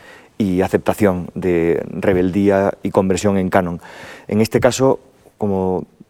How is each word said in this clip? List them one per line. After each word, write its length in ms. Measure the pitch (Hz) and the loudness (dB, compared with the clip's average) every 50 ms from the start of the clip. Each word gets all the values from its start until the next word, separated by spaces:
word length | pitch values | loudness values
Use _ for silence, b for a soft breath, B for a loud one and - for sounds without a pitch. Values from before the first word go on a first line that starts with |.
| B B B B B B B - | B B B B B B B -4
y 200 | 113 95 90 90 | -2 -2 0 0
aceptación, 720 | 95 90 - 92 - - 98 - 110 98 90 90 82 - - | 0 0 0 -2 0 -2 -2 2 2 0 0 0 -4 -10 -8
de 480 | - 90 92 87 85 82 85 85 - - - | -6 -2 0 0 2 2 2 0 0 -2 -6
rebeldía 840 | - 87 92 98 98 90 90 92 85 101 98 98 98 98 98 98 - - - | -8 -4 0 0 2 2 2 0 0 2 2 2 2 2 2 0 -2 -4 -6
y 60 | 101 | -2
conversión 480 | - 107 98 95 95 90 - 104 98 98 | 0 0 2 2 0 0 0 0 0 0
en 120 | 92 92 | 0 0
canon. 300 | - 101 92 87 87 82 B B B B B B B B B B | 0 0 0 0 -4 -8 B B B B B B B B B B
En 120 | 104 104 | 0 0
este 200 | 113 - - 123 | 0 2 2 2
caso, 400 | 117 123 117 - 131 135 - - - _ _ _ _ - _ | 2 2 2 2 2 2 2 0 -4 _ _ _ _ -20 _
como 480 | - 107 101 98 - 92 92 92 87 78 - _ - - _ | -6 -4 -2 -2 -2 -2 -2 -2 -4 -6 -8 _ -20 -20 _